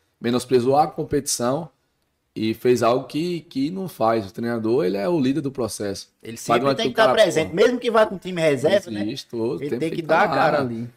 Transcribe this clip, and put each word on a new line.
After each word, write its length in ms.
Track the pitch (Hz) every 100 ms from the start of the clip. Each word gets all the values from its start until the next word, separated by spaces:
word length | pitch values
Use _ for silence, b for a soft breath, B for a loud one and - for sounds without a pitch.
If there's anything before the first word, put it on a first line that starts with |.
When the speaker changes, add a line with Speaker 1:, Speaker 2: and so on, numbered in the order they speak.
| _ _
Speaker 1:
menosprezou 580 | 117 123 - 127 120 139
a 100 | 165
competição, 800 | - 147 147 - - 120 143 165 _ _ _ _ _ _ -
e 160 | 110
fez 300 | 110 123 120
algo 240 | 117 127 135
que, 340 | 147 175 175
que 300 | - 131 139
não 180 | 190 185
faz. 400 | - 113 113 98
O 40 |
treinador, 520 | - 117 120 110 127
ele 140 | 180 196
é 100 | 190
o 100 | 170
líder 220 | 127 139
do 100 | 135
processo. 640 | 127 110 - 104 98 - _
Speaker 2:
Ele 140 | - 113
Speaker 1:
Faz 60 |
Speaker 2:
sempre 220 | - 117 135
Speaker 1:
uma 60 |
Speaker 2:
tem 140 | 135 226
que 60 |
Speaker 1:
cara, 140 | 123 214
Speaker 2:
tá 60 |
presente, 340 | 214 196 156 156
Speaker 1:
porra. 60 | 165
Speaker 2:
mesmo 180 | 226 247
que 100 | 240
vá 140 | 220
com 120 | 214 185
o 20 |
time 240 | 180 180
reserva, 480 | 160 139 151 196 160
né? 100 | 104
Speaker 1:
Existe, 240 | 104 135 -
todo 320 | 120 113 -
Speaker 2:
Ele 80 | 139
Speaker 1:
tempo 100 | 117
Speaker 2:
tem 100 | 160
que 120 | 170
Speaker 1:
tá 140 | 151 160
Speaker 2:
dar 80 | 208
a 20 |
Speaker 1:
lá, 80 | 135
Speaker 2:
cara 240 | 160 147
ali. 260 | 131 113 120